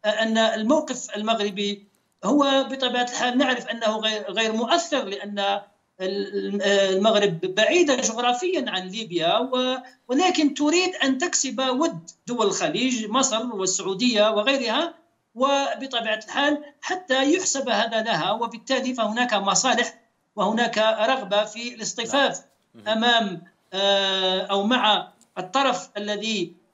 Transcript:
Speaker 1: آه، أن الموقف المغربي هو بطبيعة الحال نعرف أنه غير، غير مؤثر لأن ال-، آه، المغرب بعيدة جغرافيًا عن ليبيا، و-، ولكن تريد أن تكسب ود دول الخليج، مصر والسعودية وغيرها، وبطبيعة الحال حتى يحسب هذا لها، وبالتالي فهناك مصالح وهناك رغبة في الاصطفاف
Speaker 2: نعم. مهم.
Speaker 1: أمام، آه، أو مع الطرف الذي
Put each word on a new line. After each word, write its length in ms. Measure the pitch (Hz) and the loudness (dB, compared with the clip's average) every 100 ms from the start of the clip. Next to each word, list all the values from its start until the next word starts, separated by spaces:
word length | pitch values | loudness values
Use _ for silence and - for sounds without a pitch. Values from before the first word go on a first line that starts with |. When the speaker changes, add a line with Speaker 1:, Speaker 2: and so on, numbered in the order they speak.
| 208 | 0
Speaker 1:
آه، 20 | |
أن 280 | 214 226 226 | 0 2 2
الموقف 760 | 220 220 220 294 302 254 - 208 | 2 2 2 2 2 -8 -8 -6
المغربي 720 | 214 226 208 196 202 202 _ _ _ _ | -2 0 -2 -2 -4 -6 _ _ _ _
هو 440 | 190 285 277 269 254 | 0 2 4 2 0
بطبيعة 320 | 269 254 247 | -2 -2 0
الحال 340 | 247 - 247 247 | -2 -2 0 2
نعرف 300 | 262 247 220 | 2 0 -4
أنه 300 | 233 226 220 | -2 -2 0
غير، 340 | 220 214 196 | -2 -4 -4
غير 200 | 190 220 | -2 0
مؤثر 520 | 226 240 339 - - | 0 2 0 2 -4
لأن 580 | 196 196 202 202 196 202 - _ _ _ | -4 -8 -8 -2 -2 -2 -6 _ _ _
ال-، 600 | 190 202 196 202 196 202 | -4 -4 -4 -4 -4 -2
آه، 280 | 196 196 196 | 2 4 4
المغرب 500 | 190 220 208 202 165 | 4 4 4 2 0
بعيدة 540 | 185 208 220 349 294 247 | -4 0 2 4 4 2
جغرافيًا 720 | 214 220 240 247 359 339 240 | 0 0 0 0 0 -2 -2
عن 200 | 185 185 | -6 -6
ليبيا، 500 | 220 214 170 165 208 | -10 -6 -2 2 2
و-، 400 | 262 254 254 262 - _ - | 0 -2 -2 -4 -8 _ -2
ولكن 460 | 262 370 359 302 | 2 2 4 2
تريد 420 | - 294 339 370 - | 2 2 2 0 0
أن 220 | 277 262 | 0 0
تكسب 420 | 349 - 262 226 | 0 -2 -2 -2
ود 500 | 262 254 330 165 - - - | -2 0 0 -2 -14 -18 -8
دول 200 | 240 208 | 0 0
الخليج، 600 | - 165 175 262 240 214 | 2 -2 0 0 0 0
مصر 360 | 247 262 220 247 208 | 0 2 0 -4 -4
والسعودية 760 | 185 - 185 190 247 214 214 | -2 -2 -4 0 2 4 4
وغيرها، 640 | 214 269 269 226 247 330 - _ _ _ 226 | 4 2 0 0 -2 -2 -8 _ _ _ -2
وبطبيعة 840 | 262 277 277 208 269 240 220 220 - | 2 2 0 -4 -4 -4 -2 -4 -4
الحال 380 | - 285 294 - _ | 0 0 0 -6 _
حتى 520 | - 370 - 262 277 | -6 -6 0 2 2
يحسب 360 | 359 - 277 240 | 2 0 -2 0
هذا 320 | 208 226 220 | 0 0 -2
لها، 300 | 226 175 175 | -2 -2 0
وبالتالي 640 | 226 233 226 - 262 254 | -2 -4 -8 -2 -2 -2
فهناك 400 | 254 214 226 247 | -2 -2 0 0
مصالح 680 | 208 196 180 262 226 226 - _ _ _ 208 | 0 2 2 2 0 -2 -6 _ _ _ -2
وهناك 420 | 190 226 233 208 | 0 2 0 2
رغبة 680 | 220 220 226 262 190 247 | 2 2 0 0 0 0
في 320 | 320 240 240 233 | 0 -6 -12 -8
الاصطفاف 680 | 202 - 226 277 262 - - _ _ 117 | -8 -6 -2 2 2 -2 -14 _ _ -10
Speaker 2:
نعم. 100 | 113 | -2
مهم. 180 | 220 | 2
Speaker 1:
أمام، 380 | 240 233 208 170 - _ _ | 4 4 2 -6 -14 _ _
آه، 680 | 190 196 196 196 190 185 185 | 0 2 4 2 0 0 0
أو 220 | - 196 | 0 0
مع 480 | 208 254 214 196 - _ _ - | 2 2 4 2 -2 _ _ -10
الطرف 520 | 180 269 269 - - 208 | -4 0 0 0 -6 -10
الذي 560 | 208 208 220 214 165 - _ | -6 -6 -2 -2 -4 -8 _